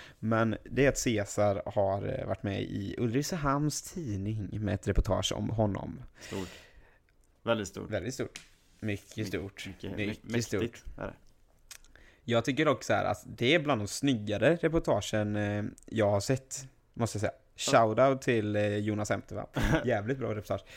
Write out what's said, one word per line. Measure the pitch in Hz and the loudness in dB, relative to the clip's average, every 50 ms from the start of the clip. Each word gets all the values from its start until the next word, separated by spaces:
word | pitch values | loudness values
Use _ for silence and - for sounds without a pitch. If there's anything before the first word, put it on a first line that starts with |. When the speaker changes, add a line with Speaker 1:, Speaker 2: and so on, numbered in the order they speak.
| - - - - | -20 -20 -12 -6
Speaker 1:
men | 110 110 113 113 113 110 104 - - | -2 0 2 2 2 2 0 -2 -6
det | - 120 120 143 | -4 0 4 4
är | 135 | 4
att | - - | 4 2
Cesar | - 131 113 104 101 - - - 104 104 98 - - | 2 0 2 0 0 -2 0 2 4 4 4 2 -2
har, | - - 107 98 95 98 101 101 101 101 - | -2 0 0 2 2 0 0 -2 -4 -4 -4
eh, | - 98 | -4 -4
varit | 98 - - | -4 -4 -2
med | 101 98 101 104 | -2 -2 -2 -4
i | - - 104 101 90 - - | -4 -4 -6 -6 -6 -4 -2
Ulricehamns | 120 117 110 139 147 - 196 165 143 139 135 143 151 147 - - - - - | -2 0 0 0 -2 -2 -4 -2 0 0 0 2 0 0 -2 -4 -8 -10 -10
Tidning | 185 160 117 101 95 95 104 110 110 98 - - 104 107 | -8 -6 -4 -4 -4 -2 -4 -4 -4 -4 -6 -6 -4 -2
med | 92 98 | 0 -2
ett | 101 - 101 | 0 0 2
reportage | 95 - - 101 95 95 95 - 98 | 2 4 4 4 2 0 0 -2 -2
om | - 107 - | -2 -2 -2
honom. | 110 113 110 101 95 - - - - - - - - - | 0 2 2 2 0 -2 -4 -8 -8 -10 -14 -16 -18 -18
Speaker 2:
Stort. | - - 101 98 95 - - - - - - - - - _ _ _ _ _ _ _ _ _ _ - | -12 -8 -8 -6 -6 -8 -10 -16 -20 -20 -20 -20 -20 -20 _ _ _ _ _ _ _ _ _ _ -2
Väldigt | 110 117 110 101 87 | 0 0 0 0 -4
stort. | - 101 95 95 | -8 -10 -6 -4
Speaker 1:
Väldigt | 107 95 87 117 - | -4 -4 -4 -4 -6
stort. | - 113 - - - - - - _ _ _ _ _ | -6 -6 -8 -10 -14 -20 -20 -20 _ _ _ _ _
Mycket | - 110 101 98 - - - 110 | -4 -4 -4 -4 -8 -10 -8 -8
Speaker 2:
My-, | 107 | -6
Speaker 1:
stort. | 92 95 85 85 95 - - - 95 | -4 -4 -6 -6 -8 -10 -12 -12 -12
Speaker 2:
mycket, | 92 - - 95 92 95 | -12 -10 -10 -8 -6 -4
Speaker 1:
Mycket | 117 - 110 - - | -4 -4 -4 -6 -8
Speaker 2:
my-, | 101 117 | -6 -4
mäktigt | 120 117 - 110 98 113 120 - - | -4 -2 -2 -2 -2 -2 -4 -6 -10
Speaker 1:
stort. | - - - - | -14 -12 -10 -10
Speaker 2:
är | 107 98 | -10 -10
det. | - - - - - _ _ _ _ _ _ - - - - - - - - - - _ _ | -10 -14 -20 -20 -20 _ _ _ _ _ _ -20 -20 -20 -20 -20 -20 -20 -20 -20 -20 _ _
Speaker 1:
Jag | - 117 117 113 | 0 2 2 2
tycker | 147 131 135 156 151 | 2 2 2 2 2
också | 131 - - - | 2 2 0 0
så | 110 | 0
här, | 98 95 | 2 2
alltså, | 98 101 - - - | 0 -2 -2 -6 -12
det | 107 - 117 123 156 | -4 0 4 4 4
är | 175 | 4
bland | 143 147 131 107 | 4 2 0 0
de | 104 98 | -2 -4
snyggare | - - - 143 131 107 104 104 104 101 107 143 170 | -4 0 0 2 2 2 0 -2 0 2 4 4 4
reportagen, | - - 160 160 165 - 165 127 104 - - - 107 104 104 104 | 4 2 0 0 0 2 2 0 0 0 0 0 0 0 0 0
eh, | 104 104 101 104 104 104 - - - - | 0 0 0 0 -2 -4 -6 -8 -12 -14
jag | - - 110 104 101 | -4 0 2 4 4
har | 104 101 | 4 2
sett, | - - 131 131 - - - - 135 - - _ _ _ _ | 2 0 0 -2 -2 -6 -12 -12 -12 -14 -18 _ _ _ _
måste | - 113 104 - | -2 -2 -2 0
jag | 101 | -2
säga. | 104 - - - _ _ _ - - 135 | -2 -2 -4 -6 _ _ _ -6 2 6
Speaker 2:
Ja. | 139 123 117 110 110 | 6 6 6 6 6
Speaker 1:
Shoutout | 117 131 139 135 127 | 6 6 6 4 4
till, | - 135 120 113 104 107 104 | 2 2 2 2 2 2 0
eh, | 104 104 104 104 104 | 2 2 2 0 0
Jonas | 104 107 104 107 107 - | 0 0 -2 -2 -2 -2
Emteva. | 104 98 - - 98 101 - - - 127 107 | -2 -4 -4 -8 -10 -10 -10 -6 -2 0 2
Speaker 2:
<laughs> | 107 135 151 113 | 2 2 2 2
Speaker 1:
Jävligt | 123 117 101 101 113 143 131 | 2 0 0 0 -2 -4 -2
bra | 120 113 107 | -2 -4 -4
reportage. | 104 - - - - - - - | -4 -4 -4 -6 -6 -6 -10 -8